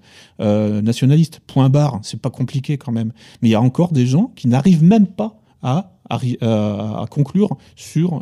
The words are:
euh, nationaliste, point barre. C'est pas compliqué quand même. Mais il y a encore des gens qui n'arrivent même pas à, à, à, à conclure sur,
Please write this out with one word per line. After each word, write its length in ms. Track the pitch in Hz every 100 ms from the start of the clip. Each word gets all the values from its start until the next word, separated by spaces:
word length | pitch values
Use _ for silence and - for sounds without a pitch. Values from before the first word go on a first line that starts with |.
| _ - - -
euh, 420 | 107 104 107 107
nationaliste, 580 | 107 117 131 151 160 - -
point 240 | 135 135
barre. 300 | 143 147 101
C'est 180 | - 110
pas 80 | 131
compliqué 480 | - 123 135 131 139
quand 160 | -
même. 220 | 113 110 - - -
Mais 80 | 117
il 40 |
y 20 |
a 80 | 107
encore 300 | 127 131 175
des 120 | 139
gens 260 | 123 139 247 -
qui 100 | 123
n'arrivent 380 | 127 196 165
même 220 | 165 226 190
pas 340 | - 214 - _ _
à, 320 | 123 151 196 _ -
à, 80 | 117 123 120
à, 600 | 117 110 104 101 107 110
à 40 | 113
conclure 500 | - 139 185 202 - _ -
sur, 440 | - 151 175 160